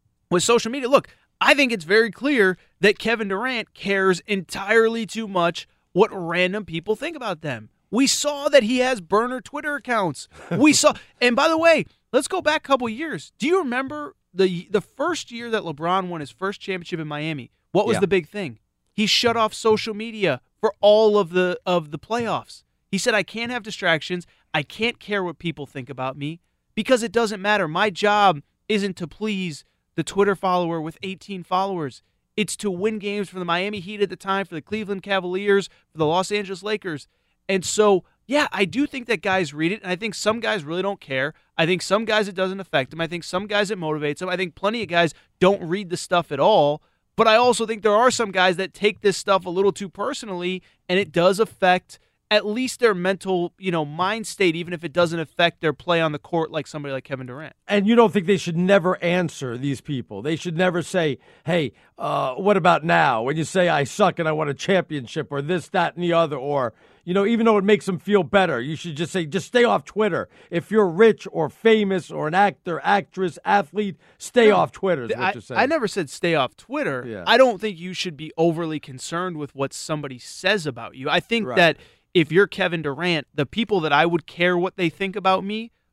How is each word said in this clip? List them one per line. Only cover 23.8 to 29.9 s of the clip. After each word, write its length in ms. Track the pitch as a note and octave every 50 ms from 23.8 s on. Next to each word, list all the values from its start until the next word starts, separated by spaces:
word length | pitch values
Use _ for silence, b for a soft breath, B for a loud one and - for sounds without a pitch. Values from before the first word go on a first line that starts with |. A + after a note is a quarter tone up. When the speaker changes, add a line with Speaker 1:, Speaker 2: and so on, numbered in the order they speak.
| G3+ F3+ E3 D#3 - - F3+ F3+ E3+ _ _ _ _ _ -
Speaker 1:
I 100 | D#3+ D3
can't 360 | - - - A3 A#3 A#3 -
care 260 | - - G#3 G3+ F#3
what 140 | F3 D#3+ -
people 260 | - E3+ D#3+ - C#3+
think 220 | B2+ - C#3+ B2+ B2
about 280 | C#3 B2+ C3 C3 C3 D3
me 220 | C#3+ D3 E3 E3+ _ _ _ _ _ _ _
because 280 | - A3 - C4 A#3 A3
it 100 | A3+ F3+
doesn't 280 | A#3 A#3 G#3 A3 G3
matter. 280 | F#3 G#3 G#3+ G#3 F#3 D#3
My 200 | D#3 F3 G#3 G#3+
job 520 | F3+ - G#3 G#3 G#3 G#3 G#3 G3 E3+ C#3+ - _ _ _ _ -
isn't 280 | A3 G#3 G3 G3+ F3+
to 100 | - F3
please 580 | D3 - - G#3 A3 G#3 F#3+ F#3 F3 D3 - - _ _ _ _ _